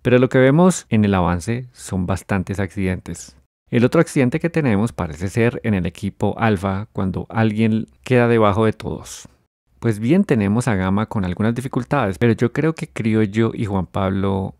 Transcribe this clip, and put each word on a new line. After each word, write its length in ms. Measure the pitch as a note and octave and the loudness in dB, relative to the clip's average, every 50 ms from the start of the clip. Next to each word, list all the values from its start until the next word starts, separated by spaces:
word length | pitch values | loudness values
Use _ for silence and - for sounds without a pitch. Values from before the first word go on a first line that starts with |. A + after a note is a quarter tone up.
pero 160 | - - A#2 B2 | 0 2 4 4
lo 100 | B2+ B2 | 4 4
que 100 | - C3 | 4 4
vemos 480 | C3 C3+ C#3 E3 F3+ F#3 E3+ - - _ | 4 6 6 6 4 4 2 0 -2 _
en 160 | A#2 G#2+ G#2 | 2 2 4
el 100 | G2+ G2 | 4 4
avance 540 | F#2 F2 E2+ F2 F2 - A2+ A#2 B2 B2+ B2 | 2 2 2 0 -2 -2 -4 -6 -6 -8 -12
son 340 | _ - - - G2+ F#2 F2+ | _ -20 -10 -6 -6 -4 -2
bastantes 540 | F2 F#2+ F#2 - - G#2 F#2+ E2+ - G2 F#2+ | -2 -4 -4 -4 -4 -4 -2 -2 -4 -4 -4
accidentes. 760 | G2 F#2 - G#2 F#2+ F#2 F#2 - - - E2+ - - - - _ _ _ _ _ _ _ | -4 -4 -4 -4 -2 -2 -4 -4 -8 -12 -14 -14 -16 -20 -20 _ _ _ _ _ _ _
El 140 | - A#2+ A2+ | 2 2 2
otro 160 | B2+ - E3 | 4 4 2
accidente 400 | E3 - - D#3 B2+ B2 - D#3+ | 2 2 2 0 2 2 0 -2
que 100 | - E3 | -4 -2
tenemos 420 | - D#3+ D3+ B2+ G#2 F#2+ A2 A#2+ | -2 0 0 2 2 2 0 -2
parece 360 | - - F2+ D#2+ D2 D2+ F#2 G2 | -2 -6 -6 -6 -6 -8 -8 -4
ser 320 | - A#2 A2+ A#2+ - - - | 0 0 0 0 0 -2 -2
en 100 | A#2 G#2 | -2 0
el 120 | F#2 E2+ | 0 -2
equipo 480 | F2 - - - G2 - - - G2+ - - | -4 -6 -6 -8 -8 -4 -4 -4 -4 0 0
Alfa, 500 | A2+ A2+ G#2 F2 F#2+ G2 F#2+ G2 G#2+ - | 0 0 2 0 0 -2 -4 -4 -6 -8
cuando 340 | - G#2+ G2 F#2+ F2 - - - | -6 -4 -4 -4 -4 -6 -8 -6
alguien 580 | - A2+ A2+ A2 G#2 G#2+ A2+ A2 A2 A2 - - _ _ _ | -2 0 0 0 2 0 0 0 0 -2 -4 -6 _ _ _
queda 240 | - B2+ A#2+ A#2+ A#2 | 0 2 2 4 4
debajo 380 | A#2 A2+ G#2+ G#2 F#2+ G#2+ A2 | 4 4 4 4 4 2 2
de 60 | A2 | 0
todos. 560 | G#2 - - F2 E2+ - - - - - - - _ _ _ _ _ _ _ _ _ _ - | 0 -2 -8 -10 -10 -10 -12 -14 -18 -18 -20 -20 _ _ _ _ _ _ _ _ _ _ -2
Pues 140 | A#2 G#2 G2+ | -2 -2 0
bien, 260 | A2 A#2+ E3 G3 G3+ | 0 2 2 2 2
tenemos 420 | - D3 A2+ G2+ G2 G#2 A#2+ - | 2 2 2 2 2 0 0 0
a 100 | C3 G#2+ | 0 0
Gama 300 | F#2 F#2 F#2+ G2 G2+ A2 | 0 0 0 0 0 -2
con 180 | - - A2 F#2 | -2 -4 -4 -2
algunas 300 | F2+ F2 - G#2 A2+ A#2 | -2 -2 -2 -2 -2 -2
dificultades, 640 | C3 B2 C3+ - C3+ A#2+ - C#3+ C#3 A#2 G2 F#2 | -2 -6 -6 -6 -6 -4 -2 -2 -2 0 -2 0
pero 160 | - A#2+ A#2 | 0 2 2
yo 200 | A2 - B2 A2+ | 2 2 0 0
creo 220 | - - C#3+ D#3+ D#3+ | 0 -2 -2 -2 -2
que 140 | - D#3 - | -4 -10 -10
Criollo 640 | _ - G#2+ A2 A2 A2 A2 G2 G2+ A2+ A2+ A2+ | _ -4 -2 0 2 2 0 0 0 0 0 0
y 140 | - - A#2+ | -2 -4 -4
Juan 200 | G2+ G2+ F#2+ E2+ | -2 -2 -4 -4
Pablo, 680 | - - G2+ G2 F#2+ G2 G2 G2 G2 G2 F#2+ F#2+ G#2 - | -4 -4 -2 -2 -2 -2 -2 -2 -2 -2 -2 -4 -6 -8